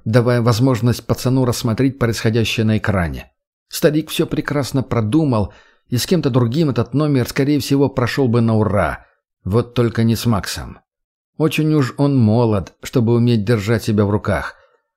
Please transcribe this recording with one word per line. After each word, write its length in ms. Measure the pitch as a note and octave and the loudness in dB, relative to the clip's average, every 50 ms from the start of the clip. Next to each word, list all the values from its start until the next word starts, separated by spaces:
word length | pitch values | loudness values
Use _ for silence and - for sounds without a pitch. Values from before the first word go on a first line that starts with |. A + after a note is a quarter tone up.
| - | -4
давая 340 | A2+ A2 B2 A2+ B2 A#2+ A#2+ | 0 2 2 2 2 2 2
возможность 680 | A2+ A#2+ A2 G#2 C3 C3+ B2+ G#2 A#2 B2 A2+ - - | 2 2 2 2 2 2 2 2 2 0 0 0 -2
пацану 380 | - A2+ - - B2 C3 C3+ B2+ | -6 -4 -2 -2 0 0 0 0
рассмотреть 540 | A#2+ A2+ - - A#2 G#2+ - C3 C3+ B2 - | 0 -2 -2 -2 -2 0 0 0 0 0 -2
происходящее 680 | A#2+ A2+ G#2+ - - A2+ A2 A#2+ A2 - - A#2+ G#2+ | -2 -2 -2 -2 -2 0 0 0 0 0 0 0 0
на 140 | A2 G#2+ G#2 | 2 0 0
экране. 520 | - - F#2 F#2 E2+ D#2 C2 B1 - - _ _ _ _ _ _ _ - | 0 0 0 0 0 -2 -4 -8 -12 -16 _ _ _ _ _ _ _ -14
Старик 400 | - - E3+ D#3 D3+ - - - | -6 0 2 2 2 0 -4 -4
всё 180 | - - D#3+ | -4 -4 -4
прекрасно 560 | - - D#3 - - D3 D3 B2+ - - C3+ | -2 -2 -4 -4 -4 -4 -4 -4 -2 -2 -4
продумал, 680 | A2+ - A2 A#2 A2 G#2+ B2+ D#3+ D#3+ C#3 A#2+ G#2+ F#2+ - - - - _ _ _ _ - | -2 -2 -2 -2 0 0 0 0 2 2 0 0 -2 -2 -6 -14 -20 _ _ _ _ -6
и 100 | B2 A#2 | -4 -4
с 80 | - | 0
кем-то 240 | - F#3+ E3 C#3+ C#3 | 0 0 0 2 2
другим 400 | A#2 C3 B2 A2+ A#2+ E3 E3 C#3+ | 2 2 0 0 0 0 0 0
этот 240 | A2+ A#2+ A2 - - | 0 -2 -4 -2 -2
номер, 340 | - D#3 D3 C#3 B2+ A#2 - | -2 0 2 0 0 0 -2
скорее 320 | - D3 C#3 C#3+ D3 C#3 | -2 -2 0 0 0 0
всего, 300 | - - C#3 C#3 C#3+ C3 | 0 0 2 2 2 0
прошёл 360 | - A#2+ A#2+ - - C#3+ C3+ | 0 -2 -4 -2 0 0 0
бы 140 | B2 A2 A#2+ | 2 2 2
на 160 | A#2 A2+ A2 | 2 2 2
ура. 480 | G#2+ G#2+ G2+ F#2+ G2+ E2+ C#2+ - - - _ _ _ _ _ _ _ - | 2 2 2 2 0 0 -2 -4 -6 -12 _ _ _ _ _ _ _ -6
Вот 300 | F#2 G2+ A#2+ A#2+ - - | -2 0 0 0 0 0
только 280 | C3 A#2+ A2+ - A#2 | 0 0 0 0 0
не 140 | A2+ A2+ A2+ | 2 2 2
с 80 | - - | 0 0
Максом. 540 | A#2 A2 F#2 - - - - - B1 - - _ _ _ _ _ _ _ _ _ _ _ - | 0 0 -2 -2 -6 -8 -10 -10 -12 -14 -20 _ _ _ _ _ _ _ _ _ _ _ -2
Очень 320 | D3+ D#3 - - D3+ D#3 | -2 -2 0 0 0 2
уж 220 | D#3 D3+ C3 A#2 - | 2 2 0 0 0
он 220 | - C#3+ C#3+ C#3 C3 | -2 0 2 2 4
молод, 560 | A2+ G#2+ G#2+ B2 A#2+ A2 G#2+ G2 E2 - _ _ | 4 4 4 2 2 2 0 -2 -4 -6 _ _
чтобы 320 | - - - B2+ A2+ A2+ A#2+ | -10 -4 -2 0 2 2 2
уметь 320 | A#2 A#2+ A#2+ A#2+ A2 G2 | 2 2 2 2 2 2
держать 360 | A2+ B2 G#2+ F#2+ G#2+ A#2+ G#2+ | 0 -2 0 0 -2 -2 -2
себя 220 | - A#2 G#2+ G#2 G#2 | 0 -2 0 0 0
в 60 | G2 | 0
руках. 460 | G#2 G2+ - G#2+ F#2 - - - - _ _ _ _ _ _ _ _ | 0 -2 -2 -2 -4 -4 -4 -8 -14 _ _ _ _ _ _ _ _